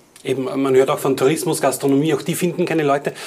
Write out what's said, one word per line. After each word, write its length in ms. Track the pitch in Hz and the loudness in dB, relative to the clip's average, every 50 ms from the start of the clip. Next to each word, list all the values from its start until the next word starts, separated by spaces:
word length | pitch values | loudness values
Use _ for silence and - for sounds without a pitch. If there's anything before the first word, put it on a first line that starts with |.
| _ _ - - - | _ _ -20 -8 -6
Eben, 200 | 139 127 131 127 | -4 -4 -2 -4
man 300 | 127 135 135 135 135 131 | -4 -2 -2 0 2 2
hört 160 | 131 135 147 | 2 2 0
auch 80 | 147 143 | -2 0
von 180 | - 139 131 | 0 0 2
Tourismus, 440 | - 135 147 160 156 185 165 147 - | 2 2 2 2 2 0 -2 -2 0
Gastronomie, 540 | 151 135 135 - 143 139 135 139 151 160 147 | 0 0 0 0 2 2 2 2 2 2 0
auch 80 | - | 0
die 120 | - 175 156 | -2 -4 -2
finden 320 | - 185 175 156 175 175 | -2 -2 -2 0 0 0
keine 160 | - 160 160 | 0 0 0
Leute. 300 | 147 143 139 147 - 165 - - - | 2 2 0 0 -2 -4 -6 -6 -10